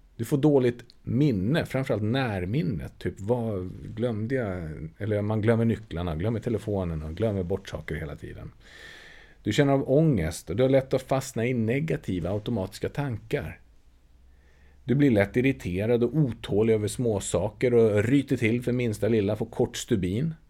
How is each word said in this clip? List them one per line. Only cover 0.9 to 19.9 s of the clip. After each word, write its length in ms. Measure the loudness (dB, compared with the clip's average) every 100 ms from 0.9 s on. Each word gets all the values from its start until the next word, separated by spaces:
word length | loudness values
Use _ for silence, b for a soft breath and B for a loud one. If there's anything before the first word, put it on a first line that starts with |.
| -14
minne, 600 | -4 2 2 2 0 0 -2
framförallt 380 | -4 -2 -2
närminnet. 960 | 0 0 0 -2 -2 -2 -2 -4 -8 -8
Typ, 200 | -8 -6
vad 520 | -2 -2 -2 -4 -6 -10 -12 -4
glömde 400 | -4 -2 -4 -2
jag? 540 | -4 -4 -6 -10 -12 -8
Eller 240 | -2 -2
man 200 | 0 0
glömmer 240 | 2 4 2
nycklarna, 500 | 0 -4 -6 -4 -2
glömmer 240 | -2 -2
telefonen 640 | -2 -4 -2 -2 -2 -4
och 120 | -6 -4
glömmer 280 | -2 -2
bort 260 | -2 -4 -6
saker 260 | -12 -8 -8
hela 200 | -8 -10
tiden. 360 | -14 -14 -16 -18 B B B B B B B B
Du 80 | -4
känner 220 | 2 4
av 180 | 4 4
ångest 580 | 4 6 4 0 -4 -6
och 60 | 2
du 80 |
har 60 | 4
lätt 240 | 4 2
att 80 | -2
fastna 440 | 0 -2 -2 -4 -2
i 80 |
negativa 760 | 0 0 0 -2 -4 -2 -4 -2
automatiska 600 | -4 -4 -4 -4 -6 -6
tankar. 720 | -4 -4 -6 -4 -4 -4 -12 -20 -20 -20 _ _ -20 -20 b b b b b
Du 120 | -2 2
blir 160 | 4
lätt 260 | 4 2 2
irriterad 640 | 0 0 -4 -2 0 2
och 120 | 2 2
otålig 580 | 0 -2 -2 0 4
över 140 | 2 0
små 320 | -2 0 0
saker 540 | 0 -2 -2 0 2
och 300 | 6 6 4
ryter 340 | 4 2 2 0
till 240 | 2 0
för 100 | 0
minsta 360 | 0 0 0 2
lilla, 280 | 4 2 0
får 100 | -4
kort 320 | -2 -2 -2
stubin. 560 | 0